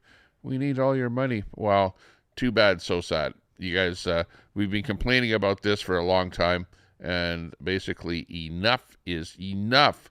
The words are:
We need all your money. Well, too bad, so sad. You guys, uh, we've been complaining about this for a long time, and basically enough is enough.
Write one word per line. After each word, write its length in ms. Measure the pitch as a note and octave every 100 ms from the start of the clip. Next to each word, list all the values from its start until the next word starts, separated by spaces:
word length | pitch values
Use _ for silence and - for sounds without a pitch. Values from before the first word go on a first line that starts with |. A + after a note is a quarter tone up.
| _ - _ _
We 160 | - C3
need 200 | C#3+ C3
all 180 | C3+ C3+
your 140 | B2
money. 340 | A#2+ C3 A#2 G2+
Well, 420 | - G#2+ G2 F#2+ - - _ _ -
too 140 | C3
bad, 300 | G#2+ G#2 F2+
so 200 | - F2
sad. 340 | F2 D#2+ C#2+ - _ _
You 160 | F#2
guys, 320 | F2+ F#2 F2 -
uh, 180 | E2+ E2+ - _
we've 160 | - G2+
been 120 | G2+
complaining 500 | G2+ G2 B2 B2+ A#2+
about 300 | A2 G2 G2
this 180 | G2+ G#2
for 180 | - F2+
a 60 |
long 260 | F2 F#2 F#2
time, 360 | - E2+ F2 F2+ _ _ _
and 560 | - F2 F2 E2+ E2 -
basically 640 | D2 F#2+ - F2+ E2+ F2 -
enough 640 | F2 D#2+ E2+ G#2 B2+ _ -
is 320 | - E2+ D#2 -
enough. 720 | F#2 G2 G#2 B2+ C#3+ - -